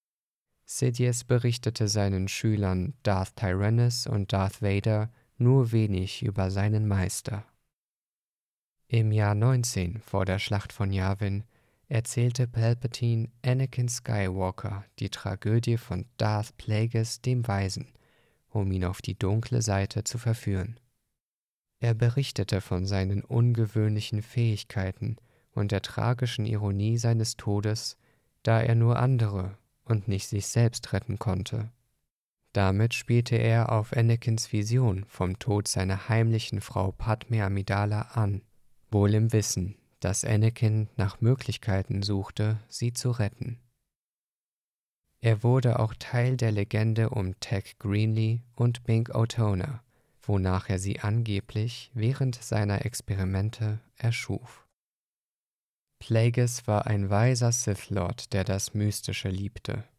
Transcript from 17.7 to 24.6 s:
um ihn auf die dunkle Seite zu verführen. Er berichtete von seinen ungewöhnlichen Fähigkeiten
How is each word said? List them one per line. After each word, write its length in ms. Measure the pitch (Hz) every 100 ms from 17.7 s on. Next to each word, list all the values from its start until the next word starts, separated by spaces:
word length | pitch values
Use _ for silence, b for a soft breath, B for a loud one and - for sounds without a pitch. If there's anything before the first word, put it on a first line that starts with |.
| - - b b b b b _
um 240 | 107 98
ihn 120 | 95
auf 180 | 90 92
die 160 | - 95
dunkle 420 | 95 107 - 123
Seite 440 | 107 98 98 107
zu 120 | - 117
verführen. 640 | 113 113 - 95 101 113 _ _ _ _ _ _ _ _ _ _
Er 120 | 120
berichtete 720 | 113 120 120 135 - 101 95
von 240 | - 90 95
seinen 360 | 98 95 98
ungewöhnlichen 1000 | - 120 120 117 107 110 107 107 - 107
Fähigkeiten 920 | - 120 113 104